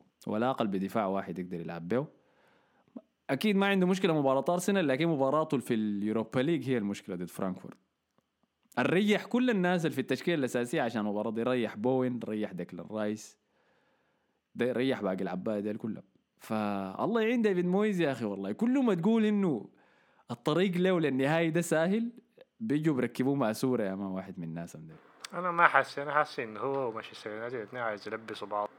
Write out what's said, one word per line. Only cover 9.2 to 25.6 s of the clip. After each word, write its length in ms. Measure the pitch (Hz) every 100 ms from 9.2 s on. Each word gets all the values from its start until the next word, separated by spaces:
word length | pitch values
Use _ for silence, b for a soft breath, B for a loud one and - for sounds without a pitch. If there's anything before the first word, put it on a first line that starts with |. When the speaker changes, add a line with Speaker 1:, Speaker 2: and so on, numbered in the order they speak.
| -
Speaker 1:
كل 240 | 240 254
الناس 360 | 208 180 180 160
اللي 100 | 131
في 60 |
التشكيلة 380 | - 131 175 165
الأساسية 420 | 127 123 120 165
عشان 220 | 120 113
مباراة 280 | 104 101 110
دي، 120 | 110
ريح 320 | 117 127 107 104
بوين، 420 | 123 131 127 120
ريح 280 | 107 107 107
ديكلان 340 | 90 87 87 90
رايس، 460 | 107 104 107 - - _ _ _ _ _ _ _ _ _ _ _ -
ده 160 | 120
ريح 300 | 117 131 110
باقي 220 | 101 95
العباية 360 | 95 92 104 104
ديل 180 | 104 107
كلهم. 260 | 113 98 - _ _ _
فالله 800 | - 110 104 101 95 95 135 226
يعين 200 | 220 240
ديفيد 240 | 214 180 175
مويز 360 | 190 214 185
يا 100 | 151
أخي 140 | 120 110
والله. 260 | 98 98
كل 320 | 110 240 269
ما 100 | 247
تقول 320 | 180 190 226 214
إنه 440 | 208 190 117 98 _ b b b b -
الطريق 460 | 233 160 156 196 175
له 220 | 180 180
للنهاية 500 | 151 131 135 165 165
ده 120 | 165
سهل، 500 | 170 156 170 214 233 - _ - - _
بيجوا 360 | 110 147 156 131
بركبوه 400 | 117 - 131 143
مع 160 | 110
سورة 320 | 107 131 120
يا 120 | 101 95
مان 120 | 98
واحد 320 | 95 95 90
من 40 |
الناس 320 | 82 80 85 80
هم 120 | 80
ديل. 80 | 78 - - -
Speaker 2:
أنا 180 | 175 180
ما 160 | 170